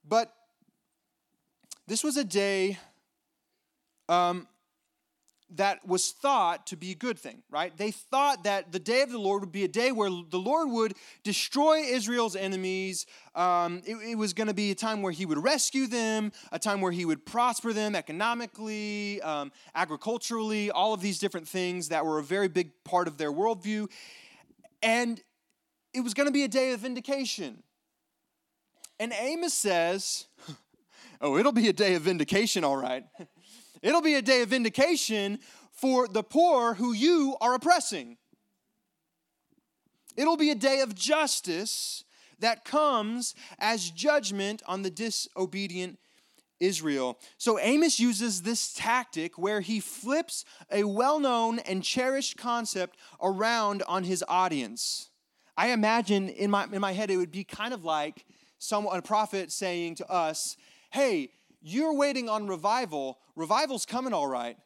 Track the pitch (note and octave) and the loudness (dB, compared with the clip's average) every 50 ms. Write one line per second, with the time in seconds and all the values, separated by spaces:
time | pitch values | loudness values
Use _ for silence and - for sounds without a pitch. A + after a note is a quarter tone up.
0 | _ D3 G#3+ A3+ A#3 - _ _ _ _ _ _ _ _ _ _ _ _ _ _ | _ 4 2 2 2 2 _ _ _ _ _ _ _ _ _ _ _ _ _ _
1 | _ _ _ _ _ _ _ _ _ _ _ _ _ _ - _ _ - G#3+ A3 | _ _ _ _ _ _ _ _ _ _ _ _ _ _ -20 _ _ -6 -4 -2
2 | - D4+ B3+ C#4+ C4+ F#3+ F3 G3+ G3 G3 G3 F#3+ F#3+ G3 G3 - - - _ _ | -2 0 0 0 -2 0 0 0 2 2 2 2 0 0 -2 -6 -12 -20 _ _
3 | _ _ _ _ _ _ _ _ _ _ _ _ _ _ _ _ _ _ _ _ | _ _ _ _ _ _ _ _ _ _ _ _ _ _ _ _ _ _ _ _
4 | _ - E3+ F3 F3+ F3 F3 F3+ E3 _ _ _ _ _ _ _ _ _ _ _ | _ 0 2 2 4 2 0 -4 -8 _ _ _ _ _ _ _ _ _ _ _
5 | _ _ _ _ _ _ _ _ _ _ F3 D#3+ G3 G3+ F#3+ - - G3 F3+ F#3 | _ _ _ _ _ _ _ _ _ _ -4 0 0 0 0 -2 -2 -2 0 0
6 | - - - - - C#4 C#4 A#3+ F#3+ E3+ F3 D3+ _ - F#3+ D#3 F3 F#3 F#3 D#3 | 0 -2 -4 -2 0 2 4 4 4 2 0 -2 _ -14 -14 -12 -10 -12 -10 -6
7 | B3 B3 G#3+ - - C3+ A2+ B2 _ _ - D3 E3 - D#3+ D#3+ G3+ A3 G#3+ - | -6 -6 -6 -6 -10 -16 -16 -16 _ _ -4 -4 -4 -4 -4 -6 -6 -6 -6 -8
8 | - _ B3+ C4+ C#4+ C#4+ C4+ G3 E3+ G#3 G3+ G3 F#3 F3+ E3 F#3 D#3 G#3 A#3 C4 | -8 _ 2 2 4 4 2 0 0 0 0 0 -2 -4 -8 -6 -2 2 2 2
9 | C#4 B3 A#3+ A#3 G3+ F#3+ G3+ G3+ G3 F3+ D#3+ G3 G3 F#3 F3+ A3 A#3+ C4 C4 A3 | 2 2 -2 -2 0 0 0 0 -2 -4 -4 -2 -2 -2 0 2 0 2 2 2
10 | G#3 G3 F#3 F3 F3 D#3+ F3 F#3 F#3+ A3+ D4 E4 E4 C#4 A#3 A3+ A3 G#3+ G3 - | 0 0 -2 -4 -8 -6 -6 -4 0 2 2 2 2 0 0 0 0 0 -2 -8
11 | - - - _ _ G#3 G3 - - - - C#4 D4 D#4 D#4 D#4 D4+ B3+ B3 B3+ | -16 -20 -20 _ _ -4 -2 -2 -4 -2 2 4 6 6 6 4 2 0 -2 -2
12 | G3+ A3 A#3+ A#3+ A3+ A3 F3 F#3+ F#3+ F#3+ F#3+ F#3+ F#3 F#3 F#3 F#3+ F#3+ F#3+ F#3 - | 0 0 0 0 0 0 -2 -4 -4 -4 -2 -2 -2 -2 -2 -2 -4 -4 -6 -6
13 | - - - - - - _ - F3 F3+ F3 F3 F3 E3+ E3+ F3+ - G3 A3+ A3 | -10 -10 -16 -20 -20 -10 _ 0 2 4 4 2 2 0 -4 -6 -8 -10 -10 -8
14 | G#3+ A#3 A#3 G#3+ G#3+ G3+ F3 G#3+ A3 G#3+ G3+ F#3 G#3 G3+ F#3+ - A3+ A3 A3 G#3 | -6 -6 -2 -2 -2 -2 0 -2 -2 0 0 0 0 0 -2 -2 -2 -2 -2 -2
15 | G3 F#3 E3 D3+ F#3+ E3 D#3 C#3+ E3+ B3+ D#4 C4+ - - - C4+ C4+ A3+ A#3 A#3+ | -2 -4 -2 -4 -2 -2 -2 2 2 2 2 2 0 0 0 -2 -2 0 -2 -2
16 | A3+ A3 A3 A3 G#3+ G#3 - - - - - G#3+ - G#3+ G3+ G3+ F#3+ F#3 F3 F3 | 0 0 0 0 -2 -4 -6 -10 -14 -10 -8 -4 -2 -2 0 0 0 -2 -2 0
17 | F3 E3 D#3 C#3+ _ - - A#3 A#3+ B3 A3+ - - A3+ A3 G#3+ G#3+ G#3+ G3+ F3 | 0 -2 -2 -2 _ -6 0 2 2 2 0 0 -4 -2 -2 0 -2 0 -2 -4
18 | D3+ - D#3 E3+ G#3 A#3 A#3 A#3 A#3+ - _ - A3 A3 G#3+ G#3+ G#3+ G#3 G#3 G#3 | -4 -6 -4 -2 -2 -2 -2 -2 -6 -10 _ -12 -10 -8 -6 -6 -6 -6 -6 -4
19 | G#3 G3+ G3+ G3+ - D#3 D3+ D3 C#3+ C#3 _ - - - - D#3+ F#3 E3 D#3 C#3 | -4 -6 -6 -6 -6 -4 -4 -4 -6 -8 _ -20 -20 -8 -2 -2 -2 -2 -2 -6
20 | - G#3+ A#3 A3+ - - A#3 A3+ A3 G#3+ A3 G#3+ G#3 G3+ - - F#3+ A3 A3 F#3+ | -4 -4 -4 -4 -4 -4 -4 -2 -2 -2 -2 -2 -2 -2 0 0 2 2 0 0
21 | F3 G3+ F#3 - G3+ F#3+ - F3 D#3+ - - F#3 F3+ F3+ F3+ F3+ E3 D3 E3 D#3 | -2 -4 -2 -2 -4 -4 -4 -6 -10 -6 -4 -4 -2 -2 -4 -4 -4 -2 -2 0
22 | D#3+ D#3+ D#3 D3+ D3 C#3 F3+ G3 G3+ F#3 D3+ F3+ F3 D3+ _ _ _ - F#3 F3+ | 0 0 0 -2 -2 -2 0 0 0 2 0 -2 -2 -2 _ _ _ 0 0 0
23 | F3+ E3 D3+ C#3+ D#3 D3 C#3+ D#3+ G3 A3+ A3+ F#3+ F3 G#3 G#3+ G#3+ G#3+ F#3 - - | 0 0 -4 -4 -4 -4 -2 0 0 0 0 -2 -4 -4 -4 -4 -4 -6 -10 -16
24 | - - - - - - - - - _ _ _ _ _ _ _ - A3+ A3+ A#3+ | -20 -20 -20 -20 -20 -20 -20 -20 -20 _ _ _ _ _ _ _ 0 2 2 2
25 | A#3+ A#3 A#3 - - _ _ _ _ _ _ _ _ _ _ _ _ _ - B3+ | 0 -2 -4 -8 -12 _ _ _ _ _ _ _ _ _ _ _ _ _ -6 -4
26 | B3 A#3+ G3 A#3 C#4+ C#4+ C4 C#4+ C#4 B3 G3+ C4 C4 C4 B3 G#3+ G#3 C4 B3 B3 | -4 -2 0 0 0 2 2 2 0 2 2 0 0 0 -2 -4 -4 -6 -8 -8
27 | A#3+ - C#4 C#4 C4+ A3 - - F3+ C3+ G#2+ F2 _ _ _ _ _ _ _ _ | -4 -4 -4 -2 -2 -4 -4 -6 -8 -10 -10 -14 _ _ _ _ _ _ _ _
28 | _ _ _ _ _ _ _ _ _ _ _ _ _ _ _ _ - - _ - | _ _ _ _ _ _ _ _ _ _ _ _ _ _ _ _ -20 -20 _ -8
29 | A3 A#3 A#3 G3+ A#3 C4+ D#4+ E4+ F4 E4+ - - - G3+ F3+ E3+ E3 E3+ F#3 G3 | -8 -6 -4 -4 -2 -2 -2 -2 -2 -2 -2 0 0 2 2 4 2 2 0 -2
30 | - - - - - _ _ _ - - D3 - _ _ _ _ _ _ _ - | -4 -6 -6 -6 -8 _ _ _ -18 -18 -18 -18 _ _ _ _ _ _ _ -20
31 | - - - _ B2 C#3+ C3+ E3 A3 C#4+ A#3+ A#3+ A3 G#3+ F3 F3+ G#3 G3 F3+ E3+ | -20 -20 -10 _ -2 2 4 6 4 6 6 6 4 4 4 4 4 4 4 4
32 | D3+ F#3 F3+ E3 D3 - - G3 A3+ G#3+ - F#3+ D#3 C#3 C#3 C3+ B2+ B2 B2+ C3 | 2 0 2 2 0 2 2 2 2 2 2 2 2 2 2 2 0 -2 -4 -6
33 | - _ _ - F3 _ _ _ _ - - - - - - - - G#3 D4+ E4+ | -6 _ _ -20 -20 _ _ _ _ -20 -20 -20 -20 -20 -20 -2 0 4 4 4
34 | D#4 D#4+ D4 C#4 A3 A3+ C4 B3+ A#3 F#3+ B3+ C4 A#3 A3 - - C4+ E4+ F4 C#4+ | 4 4 4 4 4 4 4 4 4 2 2 2 2 0 4 4 4 4 4 0
35 | - - A3 G#3 G3 G3 G#3 - - - - - - _ _ - - C4 C4 B3 | 0 -2 0 0 0 -2 -4 -6 -10 -20 -20 -20 -20 _ _ 0 2 4 4 4
36 | B3+ G#3+ F#3+ G#3+ G#3 _ - D4 E4+ F4 D#4 B3+ A#3+ A#3 A3+ F3+ A#3+ B3 A#3 G#3 | 2 2 0 -2 -2 _ 4 6 6 6 6 4 4 2 0 0 -2 -2 0 2
37 | B3+ E4 F4 D#4+ C#4+ C4+ C4+ - A3 A#3+ B3+ B3 B3+ E4 F4+ E4 - - G#3 D#3+ | 4 4 6 4 4 0 0 2 2 2 2 2 6 4 4 4 4 -2 -6 -6
38 | B2 A#2+ A#2+ _ _ _ _ _ _ _ _ _ _ _ _ _ _ _ _ _ | -8 -10 -16 _ _ _ _ _ _ _ _ _ _ _ _ _ _ _ _ _
39 | _ _ _ _ _ _ _ _ _ _ _ _ _ _ _ _ _ _ _ _ | _ _ _ _ _ _ _ _ _ _ _ _ _ _ _ _ _ _ _ _
40 | _ - - - C#4 D#4+ E4+ D4+ D#4 D4+ D4 G#3+ A3+ C4+ C4+ C4+ C4+ A3+ G3+ F3+ | _ -12 -4 0 2 2 4 4 4 2 2 2 2 2 4 4 0 -2 -2 -4
41 | - B3 D4+ D#4 D#4 C4+ - - - F3+ E3 E3+ G#3 A3 - - - - - - | 0 2 2 2 4 2 0 -2 -2 -4 -4 -4 -4 -4 -6 -6 -6 -8 -8 -10
42 | - _ _ _ - _ _ _ G3+ A#3 A3+ - _ - - D4+ D4+ D4 C4 A3 | -14 _ _ _ -20 _ _ _ 0 0 0 0 _ 0 2 4 4 4 4 2
43 | G#3 G#3+ A#3 B3 A#3 - - - - - - - - G#3+ A#3 G#3+ F3 F3 E3 E3+ | 0 -2 -4 -4 -6 -6 -8 -10 -18 -20 -8 -2 0 0 0 0 -2 -6 -8 0
44 | G3 D4 - D4 G#3+ G3 G3+ G3 G3 G3+ G#3+ A3 - - F3+ F#3+ G3 F#3+ E3+ F3 | 2 4 4 4 2 0 -4 -2 -4 -4 -4 -8 -6 -6 -6 -4 -4 -6 -4 -4
45 | A3+ A3+ G3+ - - - _ - F#3+ F3+ E3 G3 G3+ F#3 F3 F3+ F3+ F#3 D3+ _ | -4 -4 -4 -4 -6 -8 _ -4 -4 -2 -2 -6 -6 -6 -6 -8 -8 -8 -10 _
46 | _ _ _ _ _ _ _ _ _ _ _ _ F3 F#3+ F#3+ D#3 D#3+ D#3 C#3+ C3+ | _ _ _ _ _ _ _ _ _ _ _ _ 0 2 2 0 0 0 0 0
47 | B2+ B2+ A#2 _ - - _ _ - A#3+ A3 F#3 - A3 C4+ D4+ E4 D#4+ - - | 0 -2 -4 _ -16 -20 _ _ 0 2 2 4 4 4 4 6 4 4 4 4
48 | A#3 B3 A3+ F#3+ A#3 A#3 G3 F3+ E3+ G#3+ A#3 A3 - - - - - G#3+ A#3 B3+ | 2 2 2 0 -2 -2 -2 -2 -2 -2 -2 -2 -4 -6 -6 -4 -2 0 0 0
49 | A#3+ _ - D#3+ D#3+ E3+ - - F3 G3+ G#3+ G#3 F3+ E3+ A3+ G#3+ - - - - | 0 _ -6 -6 -6 -6 -4 -2 -2 0 0 -2 -2 -2 -4 -4 -4 -6 -12 -10
50 | - A#3 C#4 D#4+ E4 - - - - - - - - _ - G#3 G#3 G#3 G3 G#3+ | -4 0 0 0 0 -2 -8 -10 -10 -12 -20 -20 -10 _ 0 0 0 0 2 2
51 | B3 C4+ D4+ D#4 C#4+ C4 B3 A#3 A3+ A3+ A3+ A#3 - - F#3+ F#3+ - - - C4 | 2 2 4 2 2 2 2 2 2 0 0 -4 -4 -4 -4 -4 -2 -2 -2 0
52 | B3+ C4 C4+ C#4 B3+ - - - - A#3+ A#3 A#3 A3+ - - F#3+ F3+ F3 _ _ | 0 0 0 0 -2 -4 -8 -6 -4 -2 -2 -2 -2 -4 -4 -4 -4 -6 _ _
53 | - - - - - F#3+ G3 F#3+ G#3+ A3+ A#3 A#3 G#3+ G3+ G3+ G3 - - F3 F#3+ | -20 -20 -10 -2 -2 0 0 2 2 2 2 2 2 0 0 -2 -4 -2 -2 -2
54 | F#3 F3+ F#3+ F3 - - - F#3 F#3 F3+ D#3+ C#3 B2 G2+ A2+ A#2+ - - - - | 0 0 -2 -2 0 0 2 2 2 2 0 -2 -4 -6 -8 -8 -6 -6 -6 -8
55 | - _ _ _ _ _ _ _ _ _ _ - F#3 A#3+ B3 A3+ G#3 G#3+ A3+ A#3 | -10 _ _ _ _ _ _ _ _ _ _ 0 2 2 2 2 4 4 4 2
56 | G#3+ F3+ G#3 G3 G3 F3+ - - G3+ G3+ G3+ G3+ G3 F#3 G3+ G3 G3+ G3 F#3 F#3+ | 2 2 2 2 2 -2 -4 -2 0 2 2 0 0 -2 -4 -4 -2 -2 -2 -2
57 | G#3+ G3 F#3+ F#3 F3+ E3+ D3 G3 F#3+ - - - G#3+ A#3+ B3+ G#3 E3 E3 D#3 D3+ | -2 0 0 0 0 -2 -4 -10 -10 -10 -8 -8 -6 -6 -6 -6 -4 -2 -2 0
58 | D3 D#3 D#3+ - - _ _ _ _ _ _ _ - - G#3+ G#3 G#3+ G3 F#3 F3+ | -2 -4 -8 -14 -20 _ _ _ _ _ _ _ -4 -2 -2 0 0 0 -4 -4
59 | D#3+ - A3 G#3+ G#3+ G#3 - G3 F3+ - - - G3+ F3+ F3 F3 E3+ E3+ E3 - | -2 0 0 0 0 0 -2 -6 -4 -4 -6 -4 -4 -2 -2 -2 -4 -6 -6 -10
60 | - - F#3 F3+ E3 D#3 D#3+ - - - - _ - - - _ _ _ - B3 | -6 -2 0 0 0 0 -2 -4 -6 -8 -8 _ -20 -20 -20 _ _ _ 0 2
61 | C#4 B3+ G#3 D#3 C3+ - _ _ _ _ _ _ - D3+ F3+ B3+ D#4 D#4+ D4+ C#4 | 2 2 2 0 -2 -6 _ _ _ _ _ _ -16 -6 -2 0 0 0 2 2
62 | C#4+ C#4+ C4+ C4 A#3+ A3+ G#3+ G#3+ G#3 G3+ F#3+ E3 D#3+ G3+ A3 B3+ B3+ F#3 D#3 D3 | 2 2 2 -2 -2 -2 -2 -2 -2 -4 -6 -2 0 2 2 2 0 -2 -4 -4
63 | C3+ C3 B2+ _ _ _ _ D#3+ E3 D#3 G#3 B3+ D#4 C4+ C4+ G#3+ - - - B3 | -4 -6 -8 _ _ _ _ -8 0 2 2 2 2 0 -2 -6 -6 -4 -4 -4
64 | B3+ C4 A3 E3 C#3+ C#3 C3 A#2+ A#2+ A#2+ A#2+ _ _ | -2 -2 0 0 0 0 -2 -2 -4 -6 -8 _ _